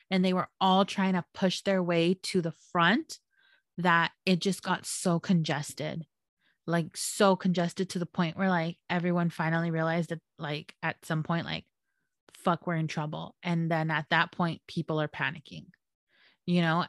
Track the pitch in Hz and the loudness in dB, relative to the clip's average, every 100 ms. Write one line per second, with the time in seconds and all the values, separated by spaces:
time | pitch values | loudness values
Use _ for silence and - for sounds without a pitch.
0 | _ 185 185 185 - _ 190 185 196 - | _ 2 2 2 -2 _ 4 4 2 0
1 | 190 185 - - 190 - - 190 175 170 | 0 0 -4 -2 0 0 0 0 2 2
2 | 170 190 - 190 165 - _ 175 170 240 | 2 0 0 -2 -2 -8 _ 4 4 4
3 | 330 - _ _ _ _ _ - 180 170 | 0 -14 _ _ _ _ _ 0 4 4
4 | 165 _ - 180 196 180 - 180 - - | 2 _ 0 2 2 -2 -4 -4 -4 -4
5 | 185 170 - 180 156 143 147 - 151 165 | 0 0 2 0 2 -4 -4 -8 -8 -8
6 | 156 _ _ _ _ _ - 170 160 - | -12 _ _ _ _ _ -2 -2 -2 -8
7 | - - 202 185 190 175 175 - 185 185 | -8 4 4 4 2 0 -2 -2 -6 -4
8 | 170 - 170 - 190 180 165 175 _ 180 | -6 -2 -2 0 0 0 -2 -6 _ -2
9 | 175 175 170 - 160 165 170 160 160 165 | 0 0 0 -2 -2 0 0 0 0 0
10 | 160 160 _ _ 160 147 - - 165 - | -4 -8 _ _ -8 -8 -10 -6 -6 -6
11 | - 160 151 - - 80 - _ _ _ | -4 -4 -2 -4 -4 -8 -10 _ _ _
12 | _ _ _ - - 165 - 165 156 - | _ _ _ -4 -2 -2 -2 -4 -4 -4
13 | 151 160 165 _ 180 170 165 165 160 156 | -6 -8 -12 _ -4 -2 0 0 0 -2
14 | 156 165 170 - 175 - - - 160 156 | 0 0 0 0 -2 -2 -8 -8 -2 -2
15 | 151 - 135 165 - - - _ _ _ | -2 -4 -6 -6 -16 -18 -18 _ _ _
16 | _ _ _ _ - 175 170 160 | _ _ _ _ -2 2 2 2